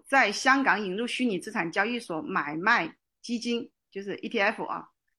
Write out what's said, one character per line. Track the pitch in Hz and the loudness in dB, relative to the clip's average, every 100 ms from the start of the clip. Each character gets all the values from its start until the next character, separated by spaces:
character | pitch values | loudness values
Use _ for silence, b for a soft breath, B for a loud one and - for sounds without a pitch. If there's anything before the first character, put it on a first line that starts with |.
| - | 2
在 | 269 220 | 4 4
香 | 208 - 269 | 4 4 4
港 | 254 190 | 4 2
引 | 202 190 | 0 -4
入 | 233 | -4
虚 | - | -2
拟 | 254 185 | 0 -2
资 | - | -4
产 | 220 170 | -4 -2
交 | 196 | 0
易 | 214 240 | 0 -2
所 | - 160 | -6 -8
买 | - 190 143 | -4 -4 -2
卖 | 156 202 233 170 - _ _ | 0 4 4 2 -8 _ _
基 | - 233 | -8 -6
金， | 226 233 269 _ _ | -2 -4 -4 _ _
就 | 196 | -12
是 | 196 170 | -8 -8
E | - | -4
T | 233 | 0
F | 202 214 | 0 0
啊。 | 165 - - _ _ | -6 -8 -12 _ _